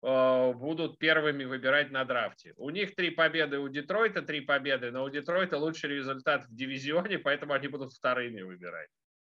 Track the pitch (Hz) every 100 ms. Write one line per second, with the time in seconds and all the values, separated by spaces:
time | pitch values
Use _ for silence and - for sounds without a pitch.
0 | 123 131 131 127 127 120 143 160 156 -
1 | 156 160 151 139 131 131 131 143 143 135
2 | 127 123 101 - 85 - 135 180 196 -
3 | 175 165 160 160 147 139 139 143 147 202
4 | 226 185 143 151 135 139 135 131 120 127
5 | 139 143 147 175 180 147 160 160 147 143
6 | 135 135 151 139 123 113 135 135 139 165
7 | 202 180 139 143 147 135 139 139 127 -
8 | 131 127 120 107 92 90 87 82 76 _
9 | _ _